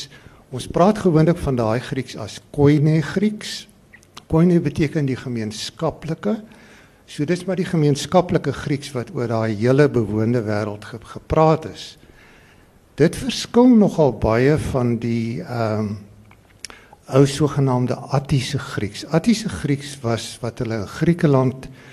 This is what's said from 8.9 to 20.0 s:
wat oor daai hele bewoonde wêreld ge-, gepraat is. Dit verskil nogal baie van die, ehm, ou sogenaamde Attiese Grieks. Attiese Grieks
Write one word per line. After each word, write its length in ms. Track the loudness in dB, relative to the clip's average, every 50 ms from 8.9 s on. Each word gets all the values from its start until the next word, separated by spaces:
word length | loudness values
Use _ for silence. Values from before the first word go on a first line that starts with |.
| -8
wat 180 | -8 -8 -8 -6
oor 120 | -6 -4 -2
daai 280 | -2 0 0 -2 -2 0
hele 300 | 2 4 6 6 6 4 4
bewoonde 520 | 2 0 0 0 0 0 2 0 0 0
wêreld 420 | -2 -2 -2 -2 -4 -6 -10 -12 -16
ge-, 140 | -16 -16 -16 -16 -18
gepraat 520 | -14 -6 -2 2 4 4 4 4 2 0 -6 -12
is. 220 | -14 -16 -18 -20 -20 _ -20 -20 -20 -20 -20 -20 -20 -20 _ _ _ _ _ _ _ _ _ _ 2
Dit 160 | 2 2 2 0
verskil 540 | -6 -6 -6 -6 -6 0 4 6 6 8 8
nogal 400 | 6 6 4 4 2 2 2 2 0 0
baie 340 | 2 2 4 4 4 2 2 0 -2
van 240 | -2 -2 0 0 -2 -2 -2
die, 400 | -2 -2 -2 -4 -4 -6 -8 -10
ehm, 540 | -8 -4 -4 -2 -2 -2 -2 -4 -4 -6 -8 -12 -18 -20 -20 -20 -20 -20 _ _ _ _ _ -18 -18 -18 -20 -20 -20 -20 -20 _ 0 4
ou 120 | 4 4 4
sogenaamde 680 | 4 0 -2 0 0 0 0 2 2 0 0 -2 -4 -6 -6 -4 -4
Attiese 420 | -2 0 0 0 0 0 -2 -6 -6
Grieks. 440 | -6 -8 -8 -6 -6 -6 -8 -10 -6
Attiese 460 | -2 -2 0 2 2 0 0 -2 -6
Grieks 460 | -6 -4 -2 -2 -2 -4 -4 -8 -12 -6